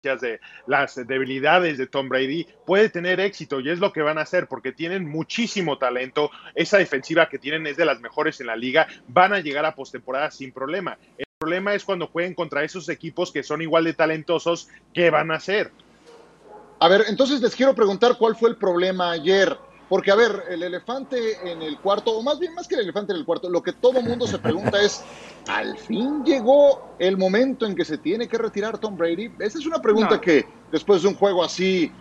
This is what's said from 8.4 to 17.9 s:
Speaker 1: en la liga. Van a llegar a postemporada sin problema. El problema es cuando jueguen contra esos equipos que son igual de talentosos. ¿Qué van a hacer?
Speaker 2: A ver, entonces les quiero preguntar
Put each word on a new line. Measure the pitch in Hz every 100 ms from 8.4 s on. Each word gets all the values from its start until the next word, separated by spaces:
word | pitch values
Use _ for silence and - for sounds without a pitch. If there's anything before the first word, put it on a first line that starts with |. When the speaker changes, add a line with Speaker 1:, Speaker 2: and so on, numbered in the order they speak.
Speaker 1:
en | 123
la | 113
liga. | 123 143 160 - -
Van | 123 190
a | 202
llegar | 151 139 156
a |
postemporada | 156 131 123 - 131 147
sin | - 135
problema. | 127 135 180 170 107 _ -
El | 135 _
problema | 160 180 196
es | 202
cuando | - 190 156
jueguen | 165 175
contra | 170 160 147
esos | 156 190 160
equipos | 151 160 151 175
que | 151
son | 131 151
igual | 160 165
de | 165
talentosos. | 151 160 160 151 165 170 170 - - _
¿Qué | - 170
van | 151 160
a |
hacer? | 156 - 208 - _ _ _ - - - _ - - - -
Speaker 2:
A | 170
ver, | 196 214
entonces | 196 262 277
les | 214
quiero | - 269
preguntar | 254 208